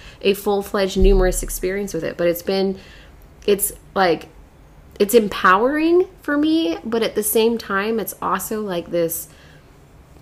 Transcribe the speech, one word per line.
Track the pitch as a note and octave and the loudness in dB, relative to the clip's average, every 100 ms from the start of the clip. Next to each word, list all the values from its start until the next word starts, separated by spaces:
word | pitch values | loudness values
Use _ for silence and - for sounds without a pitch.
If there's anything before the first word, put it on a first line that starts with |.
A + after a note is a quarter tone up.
| - - | -20 -4
a | G3 | -2
full-fledged | G3 G#3+ G3+ G3 G#3 F#3+ F#3+ | 0 0 -2 -2 -2 0 4
numerous | F#3+ F#3+ F#3 F3+ | 4 6 4 0
experience | - - F#3 G3 G3 | -6 -8 -6 -6 -6
with | E3 | -6
it. | D#3 - | -8 -2
But | F3 | -2
it's | E3+ | 0
been, | - F#3+ G3 F#3+ - - - - - - - | -2 -2 -2 -4 -12 -20 -20 -20 -20 -8 -2
it's, | G3 - - - G3 | 0 -2 -8 -8 -2
like, | F#3 D#3 - - - - - - - - | 0 0 -6 -20 -20 -20 -20 -20 -14 -2
it's | G3+ | 2
empowering | A#3+ G#3 - F#3 F#3 B3 D4+ D#4+ F4 F#4+ - | 4 2 2 4 4 4 2 2 4 2 -4
for | - D4 | -4 0
me, | D#4 D#4+ E4 D#4+ | 2 2 0 -4
but | A3+ A3+ | -4 -2
at | G#3 - | 0 -2
the | |
same | G#3 A3+ A3+ A3+ | 0 2 2 0
time, | - G3 G#3 A3+ | -2 -4 -2 -2
it's | F#3 - | -6 -6
also, | F3+ F#3+ - G#3+ | -4 -4 -4 -6
like, | G#3 F3 E3 | -4 -6 -4
this, | E3+ E3 - - - - - - - - - - - | -2 -2 -4 -12 -20 -20 -20 -20 -20 -20 -20 -20 -10